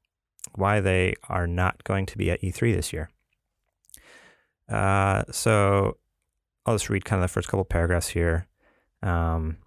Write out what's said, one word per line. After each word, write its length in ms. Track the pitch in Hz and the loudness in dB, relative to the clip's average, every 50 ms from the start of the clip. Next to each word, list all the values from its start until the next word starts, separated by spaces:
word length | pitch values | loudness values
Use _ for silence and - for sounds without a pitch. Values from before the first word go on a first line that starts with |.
| _ _ _ _ _ _ _ _ - - - | _ _ _ _ _ _ _ _ -20 -14 -6
why 260 | 98 98 98 104 107 | -2 0 0 2 2
they 320 | 95 95 92 92 92 92 - - - - | 2 2 2 4 2 2 0 -4 -8 -6
are 180 | - 90 87 85 | -4 -2 -2 -2
not 360 | 87 90 92 95 - - - | 0 0 0 0 0 -4 -4
going 220 | - 98 95 95 - | -4 -2 -2 -2 -4
to 100 | - 104 | -4 -2
be 120 | 95 87 | -2 -2
at 120 | 87 - - | -2 -2 -4
E 80 | 92 | -6
three 220 | 90 - 117 117 104 | -4 0 0 0 0
this 180 | 85 80 - | 0 -2 -4
year. 180 | - - 78 - _ _ _ _ _ _ _ _ _ _ _ _ _ _ _ _ - - _ - - - - - _ _ _ _ _ _ _ - | -6 -8 -10 -10 _ _ _ _ _ _ _ _ _ _ _ _ _ _ _ _ -20 -20 _ -20 -20 -20 -20 -20 _ _ _ _ _ _ _ -6
Uh, 540 | 110 107 101 98 98 98 98 98 95 104 107 - | -4 0 2 2 2 2 2 2 2 0 -2 -4
so 640 | - - - 113 110 104 101 98 98 98 98 104 - _ _ _ _ _ _ _ _ _ _ _ _ _ - | -6 -4 0 2 4 4 4 4 4 2 2 0 -2 _ _ _ _ _ _ _ _ _ _ _ _ _ -2
I'll 100 | - 113 | -2 0
just 140 | 104 - - | 0 -2 -2
read 160 | 104 98 - | -4 -4 -2
kind 160 | - 110 92 | -2 0 0
of 80 | 90 92 | 0 0
the 40 | - | 0
first 140 | - - - | -2 -4 -2
couple 180 | - 98 92 | -2 -2 -2
paragraphs 440 | - - 85 85 85 90 85 - - | 0 0 0 2 2 2 0 0 -2
here. 380 | - 85 85 85 82 85 90 _ _ _ _ _ _ _ _ _ _ - - | -2 0 2 2 2 0 -2 _ _ _ _ _ _ _ _ _ _ -6 -4
Um, 540 | 98 87 85 82 82 82 82 80 80 80 - - | -2 0 0 0 0 0 -2 -2 -4 -6 -8 -12